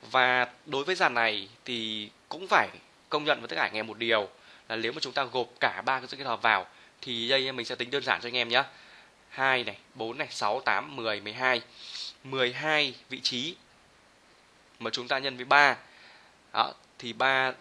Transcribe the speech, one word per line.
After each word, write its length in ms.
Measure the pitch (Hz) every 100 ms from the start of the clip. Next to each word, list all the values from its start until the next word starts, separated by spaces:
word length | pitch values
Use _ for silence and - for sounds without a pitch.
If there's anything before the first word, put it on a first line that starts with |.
| 120
Và 380 | 131 127 127 123 - -
đối 180 | 135
với 100 | 147
dàn 200 | 185 170
này 340 | 120 113 107 98 -
thì 440 | - 120 110 110 104 - _
cũng 180 | 156 190
phải 200 | 196 101 87 - _ _
công 160 | 151
nhận 160 | 151 135
với 80 | 117
tất 80 | 165
cả 60 |
anh 120 | 123
em 120 | 107 110
một 120 | 107
điều 300 | 117 110 101 - - - -
là 80 | 113
nếu 160 | 110
mà 80 | 143
chúng 120 | 143
ta 120 | 123
gộp 240 | 131 123 117 -
cả 220 | 127 92
ba 160 | 110 131
cái 100 | 123
sự 80 | 135
kết 80 |
hợp 180 | 135 113
vào 240 | 117 104 92 - - _
thì 280 | - 117 117
đây 240 | 135 131
mình 140 | 131 113
sẽ 80 |
tính 160 | 123 123
đơn 120 | 139
giản 180 | 127 90
cho 80 | 117
anh 80 | 123
em 120 | 117
nhé. 140 | 120 139 - - - - _ _
Hai 360 | - 135 127
này, 120 | 110 104 -
bốn 240 | 131 113 127
này, 100 | 147
sáu, 300 | - 107 120
tám, 360 | 127 101 143 139
mười, 240 | 110 104
mười 120 | 101
hai. 300 | 113 127 123 - - - - - -
Mười 280 | 135 135 123
hai 420 | 127 151 151 143 120 -
vị 120 | 131
trí 340 | - 123 143 185 _ _ _ _ _ _ _ _ _ _ _ _
mà 120 | 113
chúng 180 | 113 123
ta 100 | 139
nhân 180 | 135 127
với 80 |
ba. 320 | 127 143 143 120 - - - - - _ _
Đó, 200 | - 113 - - _
thì 140 | 120
ba 400 | 110 131 135 131 127